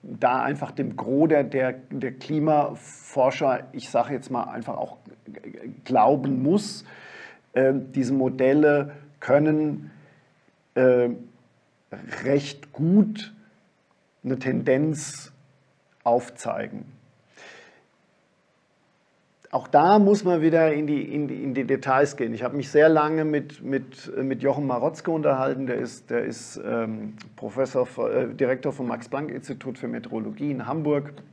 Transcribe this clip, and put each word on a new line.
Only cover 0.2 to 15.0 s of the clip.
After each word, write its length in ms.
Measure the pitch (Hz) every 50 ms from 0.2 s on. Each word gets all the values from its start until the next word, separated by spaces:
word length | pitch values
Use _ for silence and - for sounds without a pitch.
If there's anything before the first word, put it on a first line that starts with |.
| - 123 123 127
einfach 300 | 120 127 147 143 139 127
dem 240 | - - - - -
Gros 300 | - 101 107 131 139 160 160
der, 140 | 156 143 135
der, 300 | 113 - 135 131 127 127 131 - _
der 220 | - 139 117 127 123
Klimaforscher, 1500 | 127 - - 151 156 147 156 151 147 143 113 113 - - - - - - - - 139 127 135 131 - - 139 - - - - -
ich 160 | 120 113 -
sage 240 | - 123 117 113 131
jetzt 180 | 123 127 -
mal 140 | 131 120 110
einfach 320 | - - 120 113 - 120
auch 200 | - - - - _ _ - - _ _ - - - - - - - - 120 - - -
glauben 560 | - 127 120 107 120 143 - 147 139 135 127 131
muss, 400 | 143 180 208 208 - - - - - - - - - - - - - - _ _ _ _
ähm, 380 | 123 135 131 135 135 - - -
diese 200 | 139 131 120 139
Modelle 760 | 135 127 127 127 127 131 131 139 151 151 147 147 143 143 147 - - - - _ _
können, 680 | - - 135 143 151 156 156 151 151 151 143 143 - - - - - - _ _ _ _ _ _ _ _ _ _ _ _ _
ähm, 540 | 123 131 127 127 123 123 120 117 98 - - _ _ _ _ _ _ _ _ _ _ _ _ - - - - - - -
recht 480 | 127 143 143 143 - - - - - -
gut 600 | - 147 165 185 214 208 - - - - - - _ _ _ _ _ _ _ _ _ _ _ _ _ _ _ _ _ -
eine 120 | 127 131 127
Tendenz 920 | - 135 123 120 - 131 131 135 151 160 151 143